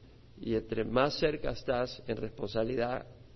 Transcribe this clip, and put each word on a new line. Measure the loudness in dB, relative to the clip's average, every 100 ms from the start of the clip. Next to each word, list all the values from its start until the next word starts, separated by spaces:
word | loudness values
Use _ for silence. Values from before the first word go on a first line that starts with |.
| -20 -20 -20 -8
Y | 0
entre | 0 0 0
más | 2 4 4 4
cerca | 2 2 -2
estás | -2 0 0 0 -4 -4
en | -4
responsabilidad | -4 -4 -2 0 2 2 0 -2 -6 -16 -20